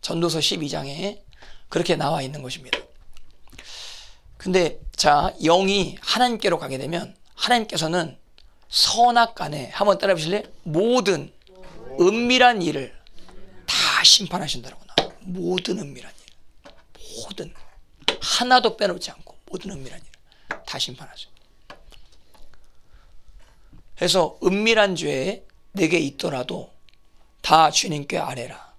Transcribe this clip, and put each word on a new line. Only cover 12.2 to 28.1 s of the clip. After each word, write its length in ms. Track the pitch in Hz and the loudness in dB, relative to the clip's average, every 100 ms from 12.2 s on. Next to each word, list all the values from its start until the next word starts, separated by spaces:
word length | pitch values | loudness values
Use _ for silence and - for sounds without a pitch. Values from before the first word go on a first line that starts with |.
| 240 254 247 226 | 2 6 6 6
일을 360 | 165 151 131 - - - - - - - - | -2 -4 -8 -14 -18 -16 -16 -16 -16 -16 -4
다 380 | - - - | -2 0 4
심판하신다라고 760 | - - 185 175 151 123 120 - - - | 6 6 2 -6 -6 -8 -10 -18 -4 -2
나와요. 180 | - - | -2 -8
모든 580 | 190 185 175 185 180 185 | -10 -6 -2 -2 -2 -6
은밀한 320 | 143 131 - | -8 -14 -18
일. 600 | - - - - - - - _ - - - - | -20 -20 -20 -20 -20 -20 -20 _ -18 -14 -14 -14
모든. 280 | 190 160 - - - - _ - - | -12 -14 -14 -16 -18 -20 _ -8 -6
하나도 560 | - - 247 254 240 214 | -2 -2 6 6 6 0
빼놓지 340 | 202 180 - | -2 -2 -8
않고 260 | - - - - | -14 -20 -20 -14
모든 260 | 185 196 | -12 -10
은밀한 280 | 160 127 - | -12 -12 -14
일을 640 | - - - - - - - | -16 -20 -20 -20 -12 -12 -10
다 140 | 135 | -8
심판하세요. 500 | - 131 151 - - - _ - - - - - - - - - - - - - - - - - - - - - - - - - | -8 -8 -18 -18 -20 -20 _ -20 -20 -20 -20 -20 -20 -20 -20 -18 -16 -16 -18 -20 -20 -20 -20 -20 -20 -20 -20 -20 -20 -20 -16 -4
그래서 420 | 175 185 165 - | 0 2 2 2
은밀한 520 | 185 190 220 220 202 175 | 0 2 4 4 4 2
죄 500 | 156 139 147 220 - _ - | -2 -2 -2 -6 -12 _ -12
내게 260 | 190 165 170 | -2 2 2
있더라도 720 | 143 135 170 139 - 90 85 - - _ - - - _ | 0 -4 -6 -4 -8 -10 -12 -20 -20 _ -20 -20 -20 _
다 300 | - 160 156 | 4 6 6
주님께 460 | - - 151 143 | 4 -2 -4 -4